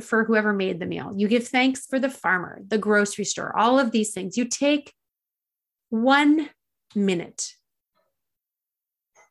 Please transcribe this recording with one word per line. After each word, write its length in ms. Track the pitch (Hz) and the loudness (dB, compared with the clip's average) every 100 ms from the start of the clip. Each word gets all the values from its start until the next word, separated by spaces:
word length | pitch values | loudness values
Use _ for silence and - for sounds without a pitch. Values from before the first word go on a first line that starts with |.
for 240 | - 220 220 | -2 0 2
whoever 260 | 220 214 | 2 2
made 300 | 202 190 170 | 0 -2 -4
the 40 | 180 | -6
meal. 280 | 170 143 196 | -8 -8 -2
You 140 | 202 | 0
give 180 | 233 240 | 0 0
thanks 380 | 262 262 262 - | 0 0 -2 -4
for 140 | 262 | -4
the 100 | 262 | -4
farmer, 520 | - - 185 - - 196 | -2 -2 0 -2 -14 -4
the 100 | 220 | -2
grocery 460 | 208 208 202 - | 2 2 2 -2
store, 340 | 196 - - - | -6 -6 -4 0
all 220 | 226 262 | 4 4
of 120 | 233 | 2
these 200 | 226 214 | 0 -2
things. 260 | 185 185 233 | -4 -6 -4
You 80 | 240 | -4
take 480 | - 285 294 - _ _ _ _ _ _ _ _ _ _ | 0 0 0 -4 _ _ _ _ _ _ _ _ _ _
one 600 | 220 247 277 294 311 294 - _ _ _ | 0 2 4 6 4 0 -12 _ _ _
minute. 600 | 208 196 180 160 - - - _ _ _ _ _ _ _ _ _ _ _ _ _ _ _ _ _ | -2 0 0 -4 -10 -12 -14 _ _ _ _ _ _ _ _ _ _ _ _ _ _ _ _ _